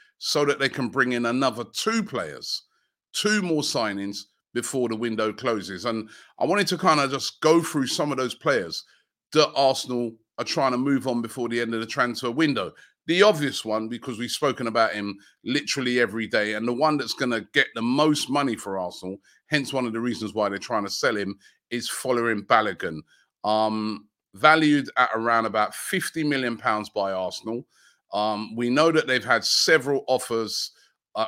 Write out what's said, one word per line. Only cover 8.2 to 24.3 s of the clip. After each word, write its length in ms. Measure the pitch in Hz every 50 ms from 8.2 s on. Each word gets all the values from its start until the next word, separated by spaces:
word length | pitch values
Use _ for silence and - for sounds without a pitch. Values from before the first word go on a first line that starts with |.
| 127 123 -
players 520 | - - 156 139 113 90 82 80 - - _ _ _ _ _ _ _ _ _ -
that 180 | 156 151 - -
Arsenal 600 | 135 139 135 135 - - - 127 120 120 113 113 - _ _ _ -
are 60 | 120
trying 260 | - - 160 139 131
to 60 | 127
move 300 | 123 131 143 139 131 107
on 140 | 131 120 120
before 260 | 113 110 - 131 120 117
the 100 | 117 117
end 140 | 117 113 117
of 40 | 113
the 60 | 113
transfer 460 | 113 - 143 127 120 117 - - 120
window. 400 | 117 143 160 151 135 110 95 85 - - - - _ _ _
The 160 | - 170 180
obvious 420 | 196 214 196 151 147 135 113 - -
one, 240 | 110 107 110 110
because 300 | 110 120 117 - 131 120
we've 140 | 104 120 113
spoken 360 | - - 151 139 123 - 127
about 260 | 117 107 117 113 110 -
him 220 | 107 101 101 98 98 - _ _ _ -
literally 560 | 110 127 143 120 - - 143 127 123 123 123
every 280 | 120 101 101 113 110
day, 260 | 95 113 110 104 104 107
and 140 | 107 110
the 60 | 120 123
one 240 | 120 151 156 151
that's 160 | 143 127 110 -
gonna 280 | - 139 123 120 110 107 - -
get 140 | 143 131 - -
the 60 | 117
most 480 | 113 120 127 143 151 156 151 143 - -
money 260 | 131 143 139 131 113
for 240 | - - 101 95 95
Arsenal, 380 | 90 90 - - 95 92 95 98 _ _ _ _ _
hence 260 | - 151 147 135 - 143
one 120 | 131 123
of 80 | 117 110
the 60 | 113
reasons 340 | 117 123 113 - 110 101 92
why 160 | 110 107 101
they're 80 | 98
trying 280 | 98 - - 120 107 101
to 60 | 98
sell 240 | - - - 131 113
him, 220 | 104 101 95 101 - _ _ _ _ _ _
is 200 | 117 120 113 -
Folarin 560 | - - - 127 127 120 117 117 110 104 101
Balogun. 560 | - 123 110 107 104 92 87 - 87 80 78 - _ _ _ _ _ _ _ -
Um, 640 | 104 107 107 110 110 107 107 107 107 104 92 - _ _ _ _ _